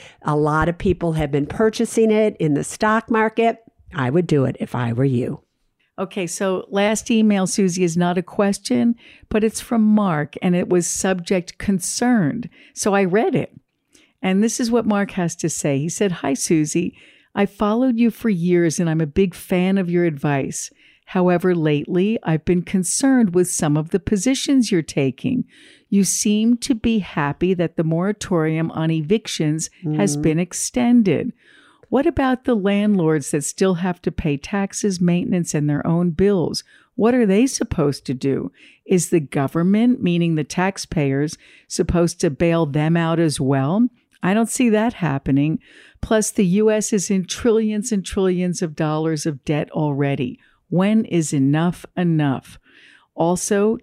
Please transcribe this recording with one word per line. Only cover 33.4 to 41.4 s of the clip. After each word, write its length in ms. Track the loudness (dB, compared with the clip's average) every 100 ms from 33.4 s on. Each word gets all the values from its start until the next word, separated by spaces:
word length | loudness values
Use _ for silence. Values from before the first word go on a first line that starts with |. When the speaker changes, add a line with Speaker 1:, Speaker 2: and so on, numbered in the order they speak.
Speaker 2:
still 300 | -4 0 0
have 260 | 0 -2 -4
to 100 | -6
pay 260 | -4 -4 -4
taxes, 640 | -4 -4 -4 -4 -4 0
maintenance, 540 | 0 0 0 -2 -2
and 140 | -2 0
their 180 | 0 0
own 260 | 0 0
bills? 520 | 2 2 2 0 -4 -10 _ _
What 200 | 0 2
are 120 | 4 4
they 200 | 4 2
supposed 600 | 0 -4 0 0 -2 -6
to 80 |
do? 360 | -4 -2 -2 -4 _ -20 _ 0
Is 240 | 0 2
the 100 | 0
government, 800 | 0 -2 -2 0 2 2 2 2
meaning 320 | 0 0 0
the 100 | 0
taxpayers, 920 | -2 -2 -2 -2 -6 -2 0 0 -2 -6